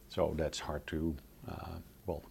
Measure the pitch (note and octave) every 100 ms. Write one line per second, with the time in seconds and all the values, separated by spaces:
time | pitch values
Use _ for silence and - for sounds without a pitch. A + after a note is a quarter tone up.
0 | - - D#2 D2+ D2+ - - D2+ - D#2+
1 | E2 D2 - - - - E2 E2 - -
2 | - D2+ -